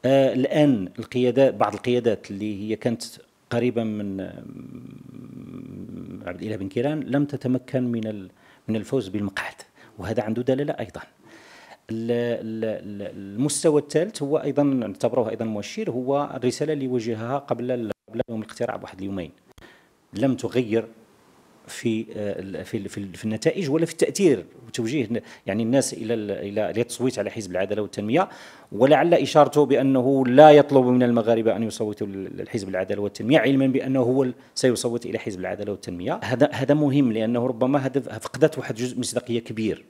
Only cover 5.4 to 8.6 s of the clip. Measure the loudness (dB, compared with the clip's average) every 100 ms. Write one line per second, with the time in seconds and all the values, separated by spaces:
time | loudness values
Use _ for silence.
5.4 | -16 -14 -14 -14 -14 -14 -14 -12 -12 -10
6.4 | -8 -8 -6 -2 -2 -4 -2 0 0 -2
7.4 | -2 -2 -2 -2 -2 -2 -6 -8 -14 _
8.4 | _ _